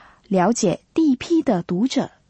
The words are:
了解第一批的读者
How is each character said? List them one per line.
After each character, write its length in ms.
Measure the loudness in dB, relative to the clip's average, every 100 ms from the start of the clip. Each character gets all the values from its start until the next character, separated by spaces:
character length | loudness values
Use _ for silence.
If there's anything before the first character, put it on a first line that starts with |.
| -20 _ -2
了 240 | 0 2
解 280 | 0 -2 -2 _
第 160 | 0 2
一 40 |
批 280 | 0 0 0
的 180 | 0 -2
读 260 | -2 -2 -2
者 220 | -2 -6 _